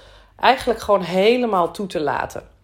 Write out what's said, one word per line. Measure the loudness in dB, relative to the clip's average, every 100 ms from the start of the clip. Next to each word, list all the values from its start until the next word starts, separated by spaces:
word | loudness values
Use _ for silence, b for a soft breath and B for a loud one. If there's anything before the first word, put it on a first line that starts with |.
| b b b b
eigenlijk | 2 2 0 -4
gewoon | 2 0
helemaal | 2 2 2 2 2 0 0
toe | -4 -6
te | -4
laten. | -4 -4 -6 -10 -16 _